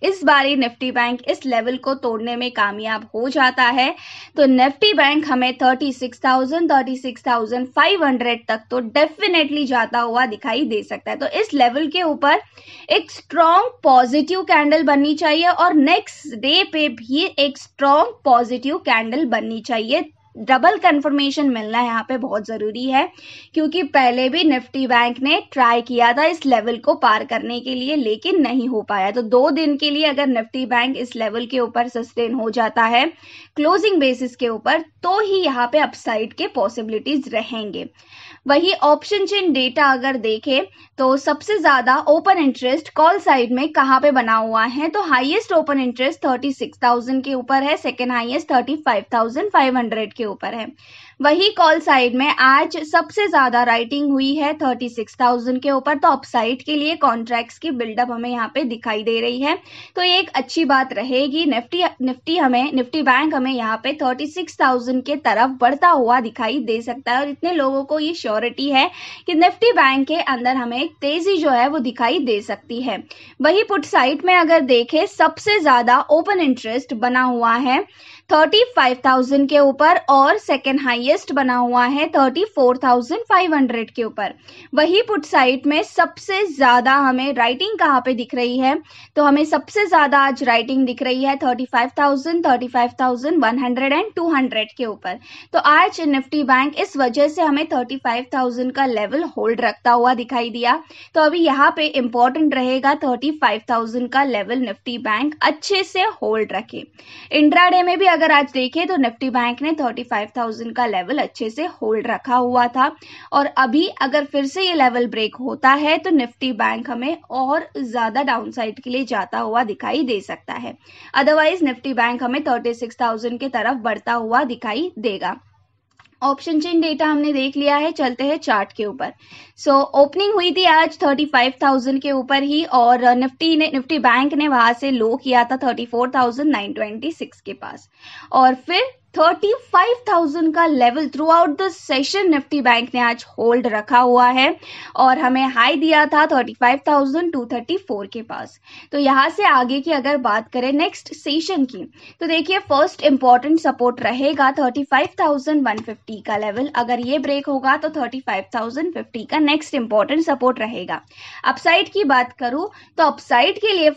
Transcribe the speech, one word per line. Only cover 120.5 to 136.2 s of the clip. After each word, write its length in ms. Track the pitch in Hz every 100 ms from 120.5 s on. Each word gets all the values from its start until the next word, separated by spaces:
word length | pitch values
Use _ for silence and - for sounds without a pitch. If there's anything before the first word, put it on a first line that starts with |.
है। 220 | - - - _ - - -
Otherwise 440 | 285 311 311 359
Nifty 300 | 285 247 269 240
बैंक 260 | 233 247
हमें 200 | 247 285
थर्टी 300 | 294 233 233
सिक्स 260 | 233 233 -
थाउजेंड 380 | 233 226 233 240
के 80 | 269
तरफ 260 | 240 220 269
बढ़ता 300 | 220 202 -
हुआ 280 | 240 220 240 269
दिखाई 440 | 240 226 220 359 -
देगा। 360 | 220 190 175 - _ _ _ _ _ _ _ _
ऑप्शन 360 | 269 269 339 311
चेन 200 | 339 330
डेटा 260 | 320 302 311
हमने 260 | 294 294
देख 240 | 277 269 277
लिया 200 | 285 285
है, 140 | 320
चलते 320 | 320 285 247
हैं 120 | 277 311
चार्ट 340 | 285 208 196
के 120 | -
ऊपर। 280 | 208 - 147 - _ - - -
So 160 | 302 269 277
ओपनिंग 400 | - 285 370 403
हुई 180 | 403 359
थी 120 | 359 349
आज 320 | 320 320 -
थर्टी 240 | 294 277 302
फ़ाइव 260 | 254 262 262
थाउजेंड 380 | 277 269 254 269
के 100 | 285
ऊपर 300 | 269 262 277
ही 200 | 285 302
और 400 | 330 254 240 247 247
Nifty 420 | 247 262 - 330 311
ने, 120 | 311
Nifty 280 | 269 - 311
बैंक 340 | 247 247 285
ने 140 | 302 294
वहां 240 | 247 233
से 160 | 240 277
लो 240 | 247 220 269
किया 280 | 262 240
था 120 | 240 262
थर्टी 280 | 262 226 240
फ़ोर 260 | 233 247
थाउजेंड 360 | 269